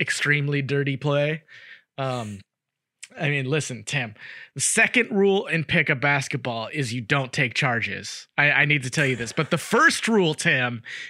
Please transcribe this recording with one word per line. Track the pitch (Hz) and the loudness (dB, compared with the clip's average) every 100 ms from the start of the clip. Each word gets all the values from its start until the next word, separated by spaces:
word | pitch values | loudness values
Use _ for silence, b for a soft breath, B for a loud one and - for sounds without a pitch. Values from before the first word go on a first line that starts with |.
extremely | - - 143 147 143 143 | -4 -2 0 2 2 0
dirty | 135 143 139 135 | 0 0 0 0
play. | 147 143 147 156 B B B B B - | 0 2 0 -2 B B B B B -6
Um, | 135 123 110 101 - _ _ _ _ _ - - | -4 -4 -6 -10 -16 _ _ _ _ _ -18 -4
I | 147 | -2
mean, | 143 131 | -2 -2
listen, | 151 - 120 | -2 -4 -8
Tim, | 101 139 113 107 B B B - | -6 -6 -6 -10 B B B -4
the | |
second | - - 220 247 233 | 0 2 4 4 2
rule | 202 196 196 185 | 4 4 4 2
in | 160 | -2
pickup | 156 170 151 139 | 2 2 2 2
basketball | 143 143 135 139 123 113 110 | 2 0 0 -4 -4 -4 -6
is | 151 127 | -4 -4
you | 123 | -4
don't | 107 143 131 | 0 0 0
take | - 127 | -2 -2
charges. | - 139 117 104 95 98 - - - | 0 0 0 -2 -6 -10 -12 -6 0
I, | 143 | 2
I | 135 147 | 4 4
need | 151 | 2
to | 127 | 0
tell | 156 139 | 0 0
you | 123 | 0
this, | 117 | -2
but | - 151 | -2 0
the | 165 | -2
first | - 226 320 - - | 0 4 4 4 2
rule, | 226 170 | 4 4
Tim, | 151 170 139 123 117 B B B | 2 2 2 0 -4 B B B